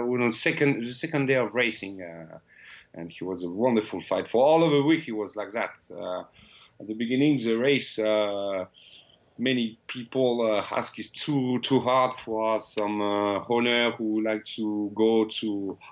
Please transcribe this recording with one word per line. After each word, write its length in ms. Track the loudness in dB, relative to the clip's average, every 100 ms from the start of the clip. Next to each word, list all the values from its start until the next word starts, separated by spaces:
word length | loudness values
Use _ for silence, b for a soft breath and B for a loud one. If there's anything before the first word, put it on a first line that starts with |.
| 0
well, 160 | 2
on 100 | 2
second, 500 | 2 -2 2 2 2
the 100 | -4
second 340 | -8 -4 -2 2
day 80 |
of 200 | 2 2
racing, 480 | 0 0 -2 -10 -10
uh, 360 | -12 -12 -16 -18 -20 B B B B
and 160 | -14 -14
he 140 | -10
was 180 | -8 -6
a 60 | -6
wonderful 520 | 0 2 2 0 -6
fight. 280 | -2 -2 0
For 140 | 4
all 220 | 6 6
of 60 | 6
the 120 | 4
week, 200 | 4 2
he 100 | 0
was 240 | -6 -6 -6
like 140 | -6
that. 260 | -4 -4 -6 -16
Uh, 300 | -10 -6 -6 -8 B B B B -16
at 60 | -10
the 80 |
beginning 420 | -6 -2 2 4 2
of 80 |
the 100 | 0 2
race, 420 | 2 2 0 -2
uh, 640 | 2 2 2 -2 -4 -4 -6 B B B B B _ -4
many 420 | 0 0 0 -6 -12
people, 540 | -12 -6 0 2 2
uh, 340 | 2 0 0
ask 240 | -4 -4 -8
is 120 | -12
too, 500 | -8 -2 0 0 -2
too 200 | 2 2
hard 380 | 4 4 2 0
for 440 | -6 -2 0 0
some, 400 | -2 -4 -2 0
uh, 420 | 0 2 2 0 0
owner 420 | 2 2 2 2
who 300 | 0 -2 0
like 240 | 0 -2 -6 -6
to 340 | -4 -2 -4
go 320 | 2 4 4 2
to 500 | -2 -4 -4 -6 -8 B